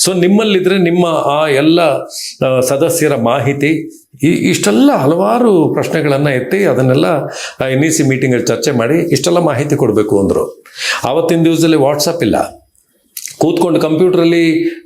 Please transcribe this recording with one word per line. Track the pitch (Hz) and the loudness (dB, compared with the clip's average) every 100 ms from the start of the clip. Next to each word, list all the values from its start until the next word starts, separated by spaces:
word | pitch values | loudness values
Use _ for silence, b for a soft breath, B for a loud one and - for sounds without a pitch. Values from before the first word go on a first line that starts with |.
So | - 185 | -2 0
ನಿಮ್ಮಲ್ಲಿದ್ರೆ | 175 208 220 190 180 190 | 2 2 2 0 0 0
ನಿಮ್ಮ | 170 175 175 | 0 2 0
ಆ | 156 131 143 156 | 0 0 0 0
ಎಲ್ಲ, | 135 156 170 | 2 2 2
ಆ, | 160 131 - - - - 135 131 | 2 0 -6 -12 -12 -4 -2 0
ಸದಸ್ಯರ | 127 139 160 165 151 135 | 0 0 0 0 0 0
ಮಾಹಿತಿ, | 117 135 131 139 147 160 - - _ - | 0 0 -2 -2 0 -2 -6 -16 _ -4
ಈ, | 147 | 0
ಇಷ್ಟೆಲ್ಲ | 175 - 170 196 214 277 | 0 0 0 0 2 4
ಹಲವಾರು | 233 135 170 196 240 240 185 151 | 2 2 0 0 2 2 2 2
ಪ್ರಶ್ನೆಗಳನ್ನ | 156 131 165 147 139 147 | 0 -4 -2 0 0 0
ಎತ್ತಿ | 131 127 190 | -2 -2 -2
ಅದನ್ನೆಲ್ಲ | 190 123 131 135 180 156 147 B B B | 0 2 2 2 2 -2 -4 B B B
ಆ | 131 | -2
ಎನ್ | 131 | 0
ಇ | 156 | 0
ಸಿ | - | 0
ಮೀಟಿಂಗಲ್ಲಿ | 135 131 123 123 - | 0 0 0 0 0
ಚರ್ಚೆ | 117 - | -2 0
ಮಾಡಿ | 127 117 165 - | 0 0 0 0
ಇಷ್ಟೆಲ್ಲ | 139 175 175 | 0 0 2
ಮಾಹಿತಿ | 160 127 147 135 | 0 0 -2 0
ಕೊಡ್ಬೇಕು | 127 110 104 101 | 0 0 0 0
ಅಂದ್ರು. | 98 - - - - B B B | 0 0 -4 -8 -20 B B B
ಆವತ್ತಿನ | 120 147 170 170 | -2 -2 0 2
ದಿವಸದಲ್ಲಿ | 160 160 165 156 | 2 2 2 2
WhatsApp | 135 147 - 135 | 2 0 -2 -2
ಇಲ್ಲ, | 117 85 - - _ _ _ _ _ - - - | -2 -2 -4 -8 _ _ _ _ _ -16 -14 -4
ಕೂತ್ಕೊಂಡು | 156 170 175 151 | -2 0 0 0
ಕಂಪ್ಯೂಟರಲ್ಲಿ, | 156 156 180 170 170 170 165 160 170 - | 0 0 2 2 2 2 2 0 -2 -6